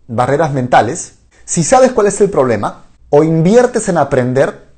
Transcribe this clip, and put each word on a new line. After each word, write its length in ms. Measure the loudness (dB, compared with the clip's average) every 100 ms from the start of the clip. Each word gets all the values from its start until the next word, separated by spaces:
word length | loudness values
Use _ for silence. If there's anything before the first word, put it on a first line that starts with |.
| -10
mm, 60 |
barreras 380 | -4 -2 0 -2
mentales, 600 | -2 0 0 0 -4 -12 _ _ _
si 200 | -8 -4
sabes 280 | 2 2 2
cuál 160 | 2 -2
es 120 | 0
el 80 | -2
problema, 560 | 0 0 -2 -4 -10 -20 _ -2
o 140 | 2
inviertes 680 | 2 2 2 4 2 -2 -4
en 80 | -2
aprender, 720 | 0 0 0 0 -2 -4 -20